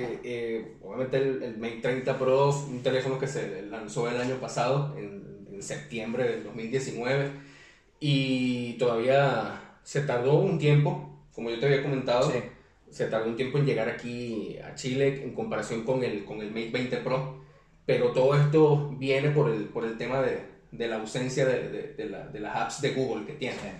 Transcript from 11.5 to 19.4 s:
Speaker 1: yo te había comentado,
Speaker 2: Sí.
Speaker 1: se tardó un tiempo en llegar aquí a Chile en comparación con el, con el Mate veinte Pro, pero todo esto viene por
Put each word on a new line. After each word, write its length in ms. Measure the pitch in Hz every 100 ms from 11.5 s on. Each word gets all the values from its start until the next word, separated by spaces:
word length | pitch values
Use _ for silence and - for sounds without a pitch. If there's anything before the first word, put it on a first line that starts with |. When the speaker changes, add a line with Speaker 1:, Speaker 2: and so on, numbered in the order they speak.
Speaker 1:
yo 80 | 117
te 80 | 139
había 160 | 139
comentado, 480 | 147 131 123 120 151
Speaker 2:
Sí. 80 | 120 - - - _ -
Speaker 1:
se 160 | - 110
tardó 200 | 110 113
un 100 | 117
tiempo 220 | 127 143
en 80 | 143
llegar 220 | 113 113
aquí 680 | 113 120 120 120 110 95 -
a 100 | -
Chile 480 | - 131 131 139 139
en 120 | 127
comparación 500 | 107 110 107 104 117
con 180 | 113 131
el, 220 | 117 104
con 160 | 98 107
el 80 | 104
Mate 220 | 110 113
veinte 260 | 123 123 120
Pro, 460 | - 127 - - - - _ _
pero 280 | - 123 123
todo 220 | - 131
esto 540 | 147 147 156 156 143 - -
viene 320 | 135 135 147
por 200 | 147